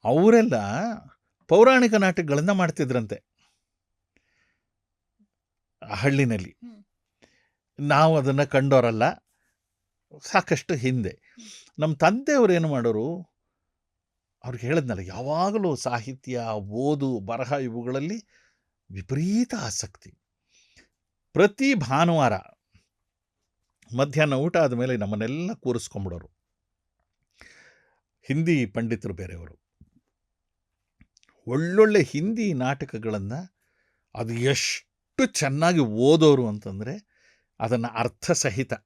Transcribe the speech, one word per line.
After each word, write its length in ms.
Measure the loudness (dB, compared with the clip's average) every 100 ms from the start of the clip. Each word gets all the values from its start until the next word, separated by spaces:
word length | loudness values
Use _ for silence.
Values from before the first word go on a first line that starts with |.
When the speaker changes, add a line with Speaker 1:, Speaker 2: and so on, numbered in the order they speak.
Speaker 1:
ಅವರೆಲ್ಲ 500 | 2 4 6 6 4 -2 -4 -6 -6 -8 -16 _ _ _ 2
ಪೌರಾಣಿಕ 460 | 8 8 8 4
ನಾಟಕಗಳನ್ನ 580 | 4 2 0 -2 0 0
ಮಾಡ್ತಿದ್ರಂತೆ 720 | 0 -2 -2 -2 -2 -4 -10 _ _ _ _ _ _ _ _ _ _ _ _ _ _ _ _ _ _ _ _ _ _ _ _ _ _ -12
ಆ 20 |
ಹಳ್ಳಿನಲ್ಲಿ. 560 | -2 0 2 0 -2 -6
Speaker 2:
ಹ್ಮ್. 340 | _ -20 -20 _ _ _ _ _ _ _ _ _ -8
Speaker 1:
ನಾವು 380 | 0 4 4 4
ಅದನ್ನ 260 | 2 0
ಕಂಡೋರಲ್ಲ, 680 | 2 2 4 4 4 2 0 -2 _ _ _ _ _ _ _ _ _ -20
ಸಾಕಷ್ಟು 500 | -2 -2 0 -4 -2
ಹಿಂದೆ. 360 | -2 -2 -2 -4
Speaker 2:
ಹ್ಮ್. 680 | -10 _ -20 -20 -20 _ -6
Speaker 1:
ನಮ್ 160 | -4 2
ತಂದೆಯವ್ರು 580 | 2 2 0 2 4
ಏನು 140 | 4 0
ಮಾಡೋರು, 540 | 0 0 0 -4 -8 -14 _ _ _ _ _ _ _ _ _ _ _
ಅವ್ರಿಗೆ 240 | -14 -8 -2
ಹೇಳಿದ್ನಲ್ಲ, 340 | -2 -2 -6
ಯಾವಾಗಲೂ 760 | -8 -10 -6 -2 -2 0 -2 -2
ಸಾಹಿತ್ಯ, 640 | -4 -4 -6 -14 -8 -6 -6 -8
ಓದು, 600 | -6 -4 -2 0 -2 -4
ಬರಹ 320 | -6 -8 -4
ಇವುಗಳಲ್ಲಿ 760 | -4 -4 -8 -6 -6 -6 -8 _ _ _ _ _ _ _
ವಿಪರೀತ 640 | -16 -6 -4 0 0 -2 -4
ಆಸಕ್ತಿ. 540 | -6 -8 -10 _ -20 _ _ _ _ _ _ _ _ _ _ _ _
ಪ್ರತಿ 400 | 2 2 4 0
ಭಾನುವಾರ 600 | 0 0 2 2 2 2 0 -8 _ _ _ _ _ _ _ _ _ _ _ _ _ _ -4
ಮಧ್ಯಾಹ್ನ 360 | -2 0 0
ಊಟ 240 | 0 0 0
ಆದ್ಮೇಲೆ 400 | 0 0 -2 -2
ನಮ್ಮನ್ನೆಲ್ಲ 560 | -4 -4 -4 -6 -8
ಕೂರಿಸ್ಕೊಂಡ್ಬಿಡೋರು. 760 | -6 -4 -4 -6 -10 -10 -10 -16 _ _ _ _ _ _ _ _ _ _ _ -20 -20 _ _ _ _ _ _ -6
ಹಿಂದಿ 380 | -4 0 0 -2
ಪಂಡಿತರು 480 | -4 -6 -6 -8
ಬೇರೆಯವರು. 540 | -10 -14 -14 -18 -20 _ _ _ _ _ _ _ _ _ _ _ _ _ _ _ _ _ _ -4
ಒಳ್ಳೊಳ್ಳೆ 540 | -4 0 6 6 6
ಹಿಂದಿ 520 | 2 -2 -4 -2 -2
ನಾಟಕಗಳನ್ನ 800 | -2 -2 -4 -8 -8 -6 -6 -6 -10 -14 _ _ _ _ _ _ -10
ಅದು 180 | -6
ಎಷ್ಟು 920 | -2 0 0 -2 -6 _ _ _ -2 -2
ಚೆನ್ನಾಗಿ 540 | 0 -4 0 2 2
ಓದೋರು 680 | 0 2 4 6 6 6 0
ಅಂತಂದ್ರೆ, 600 | -6 -10 -10 -12 -12 _ _ _ _ _ _
ಅದನ್ನ 260 | -2 -2 -2
ಅರ್ಥ 440 | -4 -4 _ -4
ಸಹಿತ 420 | -2 0 -4 -6 -8